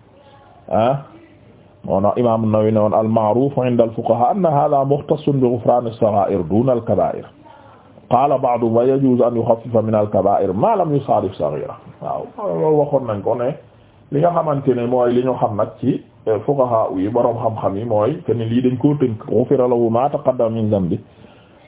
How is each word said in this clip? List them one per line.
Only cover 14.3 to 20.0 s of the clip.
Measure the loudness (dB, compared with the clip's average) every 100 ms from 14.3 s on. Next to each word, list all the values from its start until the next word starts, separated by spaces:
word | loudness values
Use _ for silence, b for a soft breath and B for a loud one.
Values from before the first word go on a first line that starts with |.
xamante | 0 -2 0 0 0
ne | 0
mooy | 0 2
li | 2
ñu | 0
xam | 0 -2 -2
nag | -4 -2
ci, | -2 -2 -6 _ -4
eh, | -2 0
fuqaha | 0 0 0 0 -2
yi, | -2
boroom | 0 0 0
xam-xam | -4 -4 -4 -4
yi, | -2
mooy | 0 0 -2 -4
que |
ne | -2 0
lii | 0
dañ | 0 2
koo | 0 2
tënk, | 0 -2 -4
ghufira | -2 2 2 2
lahu | 2 2
ma | 2